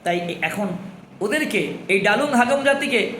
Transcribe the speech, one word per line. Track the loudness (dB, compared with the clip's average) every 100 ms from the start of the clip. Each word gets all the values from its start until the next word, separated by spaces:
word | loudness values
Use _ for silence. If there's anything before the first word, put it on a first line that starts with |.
তাই | 0 -2
এ-, | -2 -4
এখন | -4 -2 -4 -6 -10 -16 -20 -6
ওদেরকে, | -2 0 0 -2 -2 -6 0
এই | 2
ডালুং | 2 2 2
হাগম | 4 4 4
জাতিকে | 2 2 2 0 0 -6